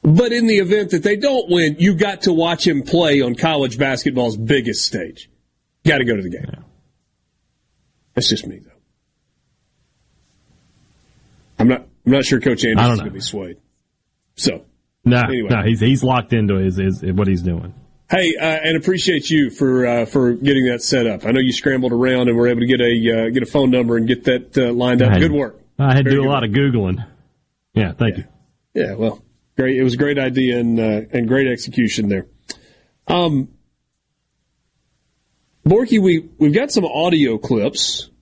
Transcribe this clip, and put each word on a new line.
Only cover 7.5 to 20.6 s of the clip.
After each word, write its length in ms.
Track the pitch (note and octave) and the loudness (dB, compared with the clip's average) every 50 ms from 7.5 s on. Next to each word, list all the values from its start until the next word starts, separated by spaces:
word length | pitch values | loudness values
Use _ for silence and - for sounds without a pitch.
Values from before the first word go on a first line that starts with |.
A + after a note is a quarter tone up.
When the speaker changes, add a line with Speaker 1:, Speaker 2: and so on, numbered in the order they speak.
| _ _ _ _ _ _ _ _ _ _ _ _ _ | _ _ _ _ _ _ _ _ _ _ _ _ _
Speaker 1:
That's 140 | - - - | -4 -2 -2
just 180 | - - - | -2 -4 -6
me, 120 | - - - | -12 -16 -18
though. 80 | - _ _ _ _ _ _ _ _ _ _ _ _ _ _ _ _ _ _ _ _ _ _ _ _ _ _ _ _ _ _ _ _ _ _ _ _ _ _ _ _ _ _ _ _ _ _ _ _ _ _ _ _ _ _ _ _ _ _ _ | -20 _ _ _ _ _ _ _ _ _ _ _ _ _ _ _ _ _ _ _ _ _ _ _ _ _ _ _ _ _ _ _ _ _ _ _ _ _ _ _ _ _ _ _ _ _ _ _ _ _ _ _ _ _ _ _ _ _ _ _
I'm 80 | A2 A#2+ | 2 2
not, 120 | B2+ B2 - - _ _ _ | 2 2 -4 -14 _ _ _
I'm 60 | - B2+ | 0 2
not 120 | C#3 C3 | 2 2
sure 160 | - - B2 | 0 -2 0
Coach 240 | - C#3 A#2+ A2 - | 2 0 0 0 0
Speaker 2:
I 40 | A#2 | 0
don't 100 | A2+ A2+ | 0 2
Speaker 1:
Anderson's 200 | A#2 A#2+ A#2+ G#2+ | 2 2 2 0
Speaker 2:
know. 60 | - | -4
Speaker 1:
gonna 100 | G#2 - | -8 -12
be 60 | F#2+ | -10
swayed. 360 | G2 - - G#2 F#2+ F2+ E2 - _ _ _ _ _ _ _ _ _ _ _ _ _ _ _ | -12 -10 -10 -10 -12 -12 -16 -20 _ _ _ _ _ _ _ _ _ _ _ _ _ _ _
So, 300 | - - C#3+ - - - _ _ _ _ _ _ _ _ | -4 -4 -4 -4 -4 -12 _ _ _ _ _ _ _ _
Speaker 2:
No, 160 | B2 A#2+ B2 B2 | 2 2 2 2
Speaker 1:
anyway. 260 | A2+ C3 B2 A2 G2+ | 0 -2 -4 -2 -2
Speaker 2:
no, 120 | B2 A2 G2 | -2 0 2
he's, 160 | A2 A#2 A2 | 0 0 2
he's 220 | G#2+ A#2+ C3+ C3 C3 | 2 2 2 2 2
locked 300 | B2+ B2+ B2 A#2 - - | 0 0 0 0 0 -2
into 240 | A#2 G#2+ G2+ G2+ | 0 0 0 0
his, 200 | F#2+ F#2+ F#2+ F2+ | 0 0 -2 -2
his, 260 | F#2+ F#2+ F#2+ F#2 - - | 0 -2 -2 -2 -2 -4
what 260 | F#2 F#2 F#2+ G#2 F#2+ | -4 -2 0 0 0
he's 140 | G2 F2 E2+ | 0 0 -2
doing. 300 | F2+ F2 E2 E2+ F2+ - - - _ _ _ _ _ | -4 -6 -6 -8 -12 -18 -20 -20 _ _ _ _ _
Speaker 1:
Hey, 240 | - F#3+ F#3 E3 D#3+ | -2 0 0 0 -2
uh, 80 | - D3+ | -2 -2
and 320 | D#3+ D#3 D#3 D#3 D#3+ E3 | -2 -2 -2 -2 -2 -2
appreciate 540 | D#3+ D#3+ F#3 F#3 F3+ - F#3 F3 D3 - - | -2 0 -2 -2 0 0 0 0 -2 -2 0
you 200 | D#3+ D#3 C#3+ B2 | 0 2 0 0
for, 360 | - - C#3+ C3 B2+ B2+ B2 | -2 -2 0 2 2 2 2
uh, 180 | A#2+ A#2+ A#2+ A#2 | 0 0 0 -2
for 260 | A2+ - C#3 C3 A#2+ A#2+ | 0 0 2 2 2 0
getting 320 | A#2 - C#3 C#3+ C3+ | 0 0 2 2 2